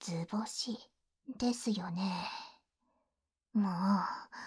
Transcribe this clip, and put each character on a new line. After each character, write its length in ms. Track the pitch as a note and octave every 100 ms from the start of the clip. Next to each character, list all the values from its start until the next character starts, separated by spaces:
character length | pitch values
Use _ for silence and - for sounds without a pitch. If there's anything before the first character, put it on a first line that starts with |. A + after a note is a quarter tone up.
図 260 | - E3 E3+
星 600 | G#3 A3 - - A3 - _ _ _ - B3+
で 160 | A#3+
す 180 | A#3+ -
よ 200 | G#3 F3+
ね。 360 | F3 F#3+ F#3 F#3+ - - - _ _ _ _ _ _ _ _ _
も 180 | A3 G3+
う、 20 | F3 F#3+ G3+ - - - -